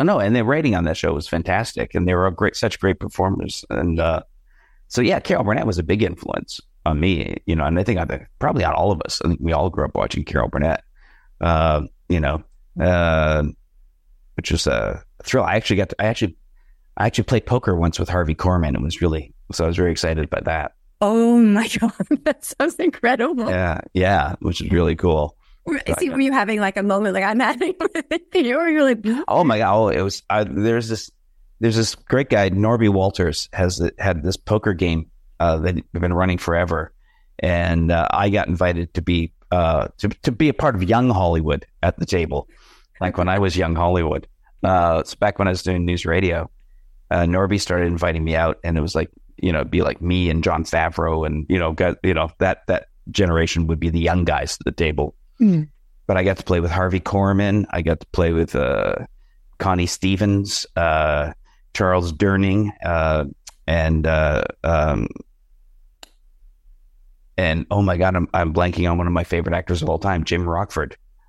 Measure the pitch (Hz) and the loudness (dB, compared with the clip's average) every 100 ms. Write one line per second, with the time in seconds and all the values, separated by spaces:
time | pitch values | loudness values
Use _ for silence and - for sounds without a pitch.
0 | 160 175 101 120 110 147 151 92 82 82 | 0 2 2 2 2 0 2 0 0 0
1 | 82 76 - 85 82 95 117 - - 87 | -2 -2 -4 -4 -2 -2 -2 -6 -4 -2
2 | 90 90 95 85 107 - 117 - 95 90 | 0 2 0 0 -2 0 -4 0 0 0
3 | - - 92 - 85 - - 60 85 82 | -4 -2 0 0 -4 -10 -6 -4 -2 0
4 | 82 80 - _ _ _ _ _ - - | 0 -2 -6 _ _ _ _ _ -6 0
5 | 123 196 - 185 101 127 110 90 80 104 | 2 0 0 0 0 0 0 -2 -2 0
6 | 98 87 - - - - - _ 82 73 | 0 -2 -6 -8 -8 -16 -20 _ -2 0
7 | 90 82 - - - 82 73 85 98 92 | 2 0 -2 -6 -2 0 0 0 0 -2
8 | 78 - - - 151 160 78 78 95 90 | -2 -6 -12 -6 -2 0 0 0 0 -2
9 | - - 82 76 78 78 90 78 71 - | -4 -4 -2 -2 0 0 0 -2 -4 -2
10 | 50 - - 67 53 69 78 - - _ | -4 -4 -4 -2 -2 0 0 -2 -6 _
11 | _ - _ - 85 80 80 76 76 - | _ -20 _ -4 0 2 2 0 -2 -12
12 | - 87 71 78 - - - 87 90 87 | -4 0 0 -2 -8 -20 -16 -2 2 2
13 | 85 80 78 76 73 - _ _ - _ | 2 2 2 2 -2 -6 _ _ -20 _
14 | _ - - - - 82 - 58 50 - | _ -20 -14 -12 -4 -2 0 0 -2 -6
15 | - _ - 131 85 107 - 101 95 - | -12 _ -2 0 2 0 0 0 0 -2
16 | 107 117 98 - - - - - _ - | -2 0 -4 -6 -20 -20 -20 -20 _ -4
17 | 110 - 107 120 - 123 113 85 85 - | -2 0 0 0 2 0 0 2 0 0
18 | 82 90 80 78 92 90 78 - 73 - | -2 0 0 0 0 2 0 -2 -4 -2
19 | 87 78 71 - - - 82 85 87 82 | -2 -2 -6 -18 -12 -2 -2 0 0 0
20 | 82 80 76 - - 80 76 - _ _ | -2 -2 -2 -4 -2 -4 -6 -12 _ _
21 | 208 226 233 240 220 202 226 202 226 - | 0 4 4 6 6 4 0 -2 -2 -2
22 | 190 294 311 - - - 294 - 339 - | -2 0 0 -4 -8 -4 -2 0 -2 0
23 | 233 247 254 269 220 92 87 78 - 92 | 0 0 0 -2 -2 0 0 -2 -4 0
24 | 90 95 71 - - 85 82 85 82 80 | 2 2 0 -2 -4 -4 0 2 2 2
25 | 90 78 73 - _ - - 294 - - | 2 2 0 -6 _ -16 -6 -4 -2 -2
26 | 349 269 277 269 202 208 196 196 202 202 | -2 0 0 0 0 0 -2 0 0 0
27 | 208 190 196 220 233 240 330 370 330 330 | 0 0 0 0 0 0 -4 -2 -4 -4
28 | - 339 - 370 240 277 330 311 269 233 | -6 -6 -2 0 2 0 2 4 4 2
29 | 214 247 370 139 160 107 101 104 107 78 | 0 -2 0 2 4 4 4 4 4 2
30 | 98 - - 104 104 71 110 117 113 110 | -2 -4 -2 0 0 0 0 0 -2 -6
31 | - _ _ _ - _ 113 110 110 - | -8 _ _ _ -20 _ 2 2 0 -4
32 | - 131 139 107 95 95 107 120 110 98 | 0 0 4 4 4 4 2 4 4 4
33 | 95 - 87 - - - 90 90 82 - | 2 2 0 -2 -6 -2 -2 0 -2 0
34 | 98 82 78 - - 107 110 87 90 82 | -2 0 -2 -4 -2 0 0 0 0 0
35 | 80 - - - 85 80 82 85 - 90 | -4 -14 -20 -2 0 2 0 -4 -6 -4
36 | 87 87 92 90 - 85 87 80 80 - | 0 0 0 0 0 0 0 -2 -4 -12
37 | _ _ _ - 85 87 87 85 82 85 | _ _ _ -6 -2 0 0 0 2 2
38 | 78 92 101 101 - 87 90 85 85 90 | 0 0 0 0 -2 0 0 -2 -4 -6
39 | 85 87 82 - _ 87 82 76 - - | -2 -2 -2 -8 _ 0 2 0 -2 -4
40 | 101 - - 113 156 120 151 101 92 113 | -6 -4 -4 0 0 2 0 0 0 2
41 | 127 98 87 82 78 71 - _ 92 - | 2 2 2 2 0 -4 -6 _ -4 -2
42 | 85 92 78 71 - - - - _ _ | -2 -2 -2 -4 -8 -18 -20 -20 _ _
43 | 90 90 90 98 95 85 82 82 87 90 | -4 -2 0 2 0 0 0 0 2 2
44 | 80 - - _ _ - 92 92 85 80 | 0 -4 -8 _ _ -6 0 2 4 2
45 | - - 104 - 98 92 92 90 87 87 | -2 -2 -2 0 0 0 -2 -2 0 -2
46 | 87 85 92 82 80 - - - - - | 0 0 0 -2 -6 -12 -20 -20 -20 -20
47 | - 87 85 90 95 101 - 90 87 85 | -4 0 2 2 0 0 0 0 0 0
48 | 87 82 80 80 82 - 87 80 78 78 | -2 -2 -2 0 0 -2 -2 -2 0 -2
49 | - - - - 90 78 65 - 76 - | -4 -8 -20 -6 -2 -2 0 0 0 -2
50 | 85 90 87 80 85 80 80 85 82 82 | -2 0 2 0 0 -2 -2 0 0 0
51 | 82 80 78 78 73 92 82 80 90 - | -2 0 -2 -4 -2 -2 0 0 -2 0
52 | 92 80 80 - 92 - - 90 - _ | -2 0 -2 -2 -2 -2 -2 -4 -4 _
53 | - - 92 82 82 82 80 80 82 82 | -8 0 2 2 0 0 -2 -2 -2 0
54 | 82 90 80 73 67 - - - 80 71 | 0 0 0 -2 -4 -6 -8 -2 -2 -2
55 | 71 - _ - 214 170 151 - _ _ | -4 -6 _ 0 2 2 -2 -10 _ _
56 | - 95 95 92 - 87 87 90 92 92 | -2 0 0 -2 0 0 0 0 0 -2
57 | - 98 98 98 101 104 98 87 85 80 | -2 0 2 2 2 0 0 -2 -2 -2
58 | - - 85 82 82 - 64 58 50 - | -4 0 2 2 0 0 0 0 -2 -4
59 | - - _ _ - - 95 90 87 - | -8 -18 _ _ -20 -6 -2 0 -2 -2
60 | 95 95 104 101 101 - - - 80 78 | 0 2 2 2 0 -6 -6 -2 0 2
61 | 78 73 76 - - _ _ - 95 92 | 2 0 -2 -8 -20 _ _ -2 2 2
62 | 87 76 101 98 98 98 104 - 85 82 | 0 0 2 4 2 2 0 -4 -2 0
63 | 80 78 69 - - - - 82 80 80 | 2 0 -2 -8 -20 -12 -2 0 2 2
64 | 80 78 76 76 - - 80 80 76 62 | 2 2 2 0 -2 -4 0 2 2 0
65 | 57 - - _ _ _ - - - _ | -4 -8 -18 _ _ _ -20 -20 -20 _
66 | - _ _ _ - _ - - - _ | -20 _ _ _ -20 _ -20 -20 -20 _
67 | - _ _ - 87 82 - 101 98 87 | -20 _ _ -2 0 0 -2 0 2 2
68 | 92 92 80 82 82 82 90 87 87 85 | 2 2 0 0 0 2 0 0 0 0
69 | 87 82 85 85 82 85 85 87 80 78 | 0 0 0 -2 -2 -4 -2 -2 -2 -2
70 | 98 90 76 85 87 85 101 80 71 - | 0 -2 -2 -2 0 -2 -2 -4 -6 -8
71 | _ _ | _ _